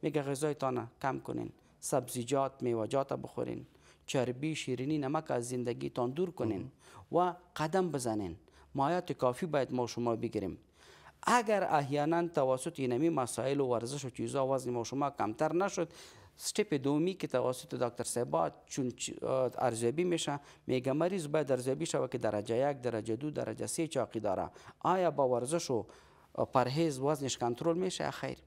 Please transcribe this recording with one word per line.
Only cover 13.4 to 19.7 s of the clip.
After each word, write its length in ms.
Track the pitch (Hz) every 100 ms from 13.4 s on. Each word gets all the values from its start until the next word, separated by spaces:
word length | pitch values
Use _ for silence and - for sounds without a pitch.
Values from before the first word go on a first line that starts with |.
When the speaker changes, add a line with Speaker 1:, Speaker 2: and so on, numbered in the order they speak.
| 127 143
Speaker 1:
و 60 | 135
ورزش 380 | 117 117 139
و 60 | 131
چیزا 360 | - 117 131 131
وزن 240 | 135 127
ما 140 | 120
شما 260 | 113 127 143
کمتر 420 | 135 104 107 156
نشد، 400 | 160 196 185 165 - - - - -
استپ 360 | - - 208
دومی 400 | 147 131 147 170
که 120 | 185 151
توسط 480 | 127 123 127 -
دکتر 300 | 123 123 -
صاحبا 460 | 120 - 127 156 160 - -
چون 240 | - 127
چ-، 320 | 113 - -
اه، 260 | - 131 127 -
ارزیابی 460 | 127